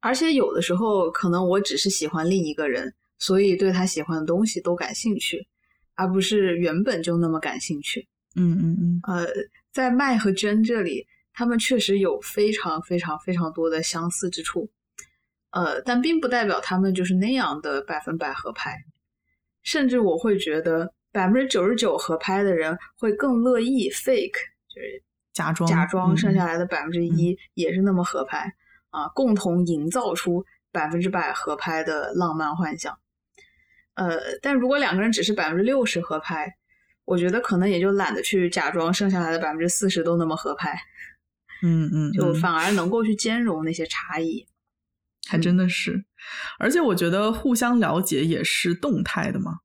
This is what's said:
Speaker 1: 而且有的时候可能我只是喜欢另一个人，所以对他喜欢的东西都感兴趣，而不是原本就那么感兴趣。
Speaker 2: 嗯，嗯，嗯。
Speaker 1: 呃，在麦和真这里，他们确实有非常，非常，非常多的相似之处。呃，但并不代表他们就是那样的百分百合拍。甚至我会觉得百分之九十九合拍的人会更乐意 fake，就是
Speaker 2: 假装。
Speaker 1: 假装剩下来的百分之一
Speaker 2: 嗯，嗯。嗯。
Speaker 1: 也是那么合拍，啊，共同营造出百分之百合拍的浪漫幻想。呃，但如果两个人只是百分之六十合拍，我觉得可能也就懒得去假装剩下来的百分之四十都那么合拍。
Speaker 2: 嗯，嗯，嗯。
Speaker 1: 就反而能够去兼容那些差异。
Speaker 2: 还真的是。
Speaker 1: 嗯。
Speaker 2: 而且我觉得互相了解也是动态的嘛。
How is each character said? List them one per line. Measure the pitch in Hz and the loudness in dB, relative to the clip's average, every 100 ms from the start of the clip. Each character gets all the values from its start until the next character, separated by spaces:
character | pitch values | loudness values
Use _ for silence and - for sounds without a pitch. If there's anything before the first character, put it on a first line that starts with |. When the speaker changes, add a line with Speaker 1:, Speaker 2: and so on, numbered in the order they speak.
Speaker 1:
而 | 220 | -2
且 | 262 320 | 0 2
有 | 285 208 | 4 2
的 | - | 0
时 | 180 | 0
候 | 180 220 202 170 | 0 2 2 2
可 | - 180 | 0 0
能 | 175 185 | 2 4
我 | 190 | 2
只 | 202 139 | 2 -2
是 | 196 | -2
喜 | 185 151 | -2 -4
欢 | 160 160 | -2 0
另 | 190 | 0
一 | 160 | 0
个 | 151 151 | -2 -2
人， | 120 80 - _ _ | -2 -4 -10 _ _
所 | - 190 | 0 2
以 | 202 | 4
对 | 185 196 | 4 2
他 | 180 | 2
喜 | 185 - | 0 -2
欢 | 151 160 | -4 -4
的 | |
东 | 156 175 220 | 0 2 2
西 | 175 | 0
都 | 175 | -2
感 | 175 160 | -2 -4
兴 | - 226 202 | -4 -2 -2
趣， | - - - _ _ _ _ | -4 -6 -12 _ _ _ _
而 | - 185 | -4 0
不 | 185 | 2
是 | 190 208 190 170 | 2 2 2 2
原 | 175 160 | 0 2
本 | 220 196 | 0 0
就 | 170 170 | 0 2
那 | 170 | 2
么 | 160 | 0
感 | 151 - | -4 -6
兴 | - 151 | -6 -6
趣。 | - - - _ _ | -6 -8 -10 _ _
Speaker 2:
嗯， | - 180 170 | 0 2 4
嗯， | 165 180 | 2 2
嗯。 | 175 175 | 2 0
Speaker 1:
呃， | 175 180 170 170 - _ _ | -2 -4 -2 -4 -8 _ _
在 | - 254 | -2 0
麦 | 247 277 240 | 2 2 2
和 | 202 | 2
真 | 190 208 208 | 0 2 2
这 | 220 185 | 2 2
里， | 175 - - _ _ | -2 -4 -10 _ _
他 | - | -4
们 | 240 233 | 0 0
确 | - 254 | 2 0
实 | - 196 | 2 2
有 | 190 143 | 2 0
非 | - - 208 | -4 0 0
常， | 208 175 156 | 0 -4 -6
非 | - 175 | -2 -4
常， | 170 151 | -2 -6
非 | - | -4
常 | 175 165 | -2 -2
多 | 156 165 | 0 0
的 | 160 | 0
相 | 160 165 170 | -2 -4 -4
似 | 175 185 | -4 -6
之 | 170 | -6
处。 | 160 180 214 _ _ - - _ _ _ _ | -6 -6 -8 _ _ -20 -20 _ _ _ _
呃， | - 165 - | -4 -2 -2
但 | - 247 | 0 0
并 | 302 330 | 2 0
不 | 254 | 0
代 | 240 208 | 0 0
表 | 175 | -2
他 | - 185 | -2 0
们 | 190 | 2
就 | 185 | 2
是 | 180 185 | 2 2
那 | 202 | 2
样 | 262 180 147 | 0 0 -4
的 | 151 139 | -4 -4
百 | 139 156 | -4 -8
分 | - 165 | -6 -6
百 | 151 | -6
合 | 135 - | -6 -10
拍。 | 110 - 120 - _ _ _ _ _ _ _ | -8 -10 -10 -16 _ _ _ _ _ _ _
甚 | - 311 262 | -4 0 2
至 | 247 | 4
我 | 208 165 | 2 2
会 | 226 196 | 2 2
觉 | 185 156 | 2 -2
得 | 165 165 170 _ _ | 0 0 -2 _ _
百 | 208 185 | 0 4
分 | |
之 | 240 262 | 4 4
九 | 202 185 | 2 2
十 | 226 | 2
九 | 220 151 | 2 0
合 | - 165 | -2 -4
拍 | - 190 | 0 0
的 | 202 | 2
人 | 170 160 175 - _ | 2 0 -4 -10 _
会 | 226 | -2
更 | 208 277 240 | 2 2 4
乐 | 240 240 | 4 4
意 | 233 269 196 | 4 2 0
fake， | - - 247 - - - _ _ | -2 0 2 0 -4 -10 _ _
就 | - | -16
是 | 117 - _ _ _ | -14 -14 _ _ _
Speaker 2:
假 | - 156 | -6 -4
装。 | 165 165 | 0 2
Speaker 1:
假 | 165 | 2
装 | 175 185 185 160 | 2 2 2 4
剩 | 202 | 4
下 | 190 175 | 4 2
来 | 170 | 0
的 | |
百 | 180 160 | -2 -2
分 | 151 | -2
之 | 170 170 | -2 0
一 | 165 170 | 2 2
Speaker 2:
嗯， | |
嗯。 | |
嗯。 | 185 - | 0 -8
Speaker 1:
也 | - 160 | -4 -2
是 | 180 | 2
那 | 196 | 2
么 | 185 | 2
合 | 180 - | 0 -4
拍， | 131 151 160 - _ _ _ | -6 -6 -8 -12 _ _ _
啊， | 156 151 | -8 -6
共 | - 269 | 0 2
同 | 208 180 175 175 | 2 2 0 2
营 | 160 151 | 0 -2
造 | 247 226 | -2 -2
出 | 170 - 175 190 _ _ | -2 -2 -2 -4 _ _
百 | 175 151 | -6 -2
分 | 170 | -2
之 | 180 | 0
百 | 185 151 | -2 -2
合 | 147 - | -4 -6
拍 | 147 - 160 | -6 -4 -4
的 | 160 156 - | -2 -4 -4
浪 | - 175 | -2 -2
漫 | 156 156 165 | -2 -4 -2
幻 | 165 - | -4 -4
想。 | - - _ _ _ _ _ _ _ _ _ | -10 -12 _ _ _ _ _ _ _ _ _
呃， | - 180 165 - - | -4 -2 -2 -6 -6
但 | 277 | 0
如 | 277 247 | 0 2
果 | 285 | 2
两 | 254 185 | 2 2
个 | |
人 | 220 | 0
只 | 220 | 0
是 | 196 | 0
百 | 208 156 | 0 0
分 | 165 | 0
之 | |
六 | 220 277 | 2 2
十 | 226 175 | 2 -2
合 | 170 156 | -4 -6
拍， | - 160 156 - _ _ _ _ | -4 -8 -8 -12 _ _ _ _
我 | - 180 | -2 0
觉 | 175 | 2
得 | 190 | 0
可 | - 180 | 0 2
能 | 190 | 4
也 | 180 | 4
就 | 190 | 2
懒 | 196 175 | 2 0
得 | - | -2
去 | - 196 175 | 0 2 2
假 | 180 147 | 0 -2
装 | 175 165 | 0 0
剩 | 180 202 | 2 2
下 | 190 | 0
来 | 165 | 0
的 | 165 | -2
百 | 160 | -2
分 | 156 | -2
之 | 170 | -2
四 | - 196 | 0 0
十 | 180 | 0
都 | 165 170 | 0 2
那 | |
么 | 160 | 0
合 | 160 - | -2 -4
拍。 | 143 160 156 - - - _ _ _ _ - | -6 -6 -8 -12 -20 -20 _ _ _ _ -4
Speaker 2:
嗯， | 175 165 156 | 2 2 2
嗯， | 151 151 | 0 0
嗯。 | |
Speaker 1:
就 | 190 - | 2 2
反 | 160 175 | 2 0
而 | 160 175 | 2 2
能 | 202 170 | 2 2
够 | 226 | 0
去 | 220 | 0
兼 | 208 220 226 | 0 0 0
容 | 233 160 | 0 -2
那 | 160 | -4
些 | 170 | -4
差 | 160 - - 156 | -6 -6 -6 -4
异。 | 165 160 - _ _ _ _ _ _ _ - | -4 -4 -10 _ _ _ _ _ _ _ -4
Speaker 2:
还 | 165 | 0
真 | 170 | 2
的 | 180 180 | 4 2
是。 | - - | 0 -4
Speaker 1:
嗯。 | - - _ - - - - | -4 -6 _ -16 -12 -12 -2
Speaker 2:
而 | - | 0
且 | 330 | 2
我 | 294 | 2
觉 | 180 170 | 2 2
得 | 190 214 | 2 0
互 | 226 285 | 0 0
相 | 240 247 240 | 0 2 2
了 | 180 156 | 2 2
解 | 185 143 | 0 0
也 | 160 156 | 0 0
是 | - - 180 | 0 0 0
动 | 175 294 208 | 0 0 0
态 | - - 156 | 0 -2 -2
的 | - | -2
嘛。 | 190 170 | -4 -6